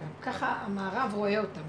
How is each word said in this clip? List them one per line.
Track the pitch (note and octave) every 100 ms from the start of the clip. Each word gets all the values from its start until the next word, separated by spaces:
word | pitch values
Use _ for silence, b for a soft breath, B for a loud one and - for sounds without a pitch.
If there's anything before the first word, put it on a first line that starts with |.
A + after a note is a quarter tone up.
גם." | D#3 -
ככה | C4 - C4 B3 G#3+
המערב | G3 F#3+ G#3+ B3 G3+
רואה | G#3 G#3+
אותם, | G3 -